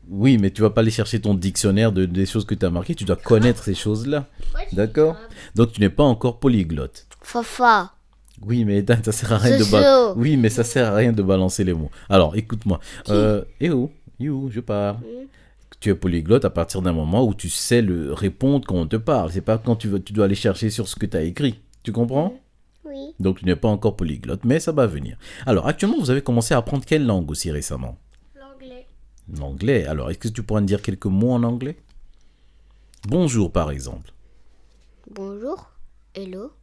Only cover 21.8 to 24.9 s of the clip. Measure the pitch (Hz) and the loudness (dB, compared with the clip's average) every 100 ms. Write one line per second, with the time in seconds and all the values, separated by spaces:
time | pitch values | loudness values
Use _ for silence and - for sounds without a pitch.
21.8 | - 110 117 135 180 254 _ _ _ _ | -6 -2 0 0 -2 -6 _ _ _ _
22.8 | 311 277 277 - - - - - 113 104 | -16 -14 -14 -4 -2 0 0 0 0 2
23.8 | 110 104 85 71 - 92 117 156 165 151 | -2 -2 -6 -6 -8 -4 0 0 0 0
24.8 | 117 | 0